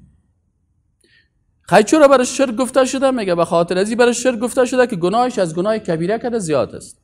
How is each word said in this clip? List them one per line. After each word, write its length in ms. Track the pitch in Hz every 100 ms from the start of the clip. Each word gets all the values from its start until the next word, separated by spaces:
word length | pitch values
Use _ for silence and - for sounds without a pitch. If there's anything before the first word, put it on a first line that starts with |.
| _ _ _ _ _ _ _ _ _ _ _ _ _ _ _ _
خیلی 220 | - 185
چرا 240 | 220 311 277
برای 180 | 262 247
شرک 300 | - 269 220
گفته 300 | 254 269 254
شده؟ 260 | 262 269
میگه 240 | 254 196 170
به 100 | 165
خاطر 320 | 170 170 185
ازی 180 | 208 233
برای 180 | 240
شرک 260 | 233 254 226
گفته 260 | 240 262 254
شده 220 | 254 247
که 80 | 180
گناهش 440 | 175 226 254 233
از 160 | 175 165
گناه 220 | 202 220
کبیره 420 | 214 160 170 226
کده 200 | 240 233
زیاد 360 | 165 139 95 -
است. 260 | - -